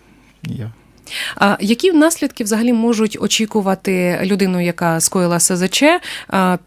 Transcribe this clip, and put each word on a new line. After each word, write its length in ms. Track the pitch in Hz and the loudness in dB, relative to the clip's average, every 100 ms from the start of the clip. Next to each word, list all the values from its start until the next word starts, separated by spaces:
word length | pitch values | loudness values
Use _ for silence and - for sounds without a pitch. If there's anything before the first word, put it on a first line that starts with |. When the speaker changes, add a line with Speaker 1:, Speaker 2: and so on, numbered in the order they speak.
| _ _ _ _ | _ _ _ _
Speaker 1:
я 280 | - 117 113 - _ _ - - - - | -12 -10 -10 -14 _ _ -14 -10 -8 0
Speaker 2:
А 220 | 202 - | 2 2
які 320 | 202 233 370 | 0 0 2
наслідки 520 | 311 311 - 277 - | 4 4 2 -6 -4
взагалі 300 | 208 214 240 | -4 0 2
можуть 440 | 233 233 220 214 - | 2 2 2 0 -2
очікувати 1000 | 208 - 220 220 196 190 - 185 180 170 | -4 -2 -2 0 0 -2 -2 0 0 0
людину, 380 | 190 196 190 180 | 0 0 0 0
яка 380 | 175 170 170 165 | -2 0 0 0
скоїла 400 | - 190 175 170 | 0 0 0 2
С 160 | - 180 | 0 0
З 120 | 185 | -2
Ч, 300 | - 294 349 - - - | 2 2 2 -2 -14 -6
а, 300 | 196 185 180 | 0 0 0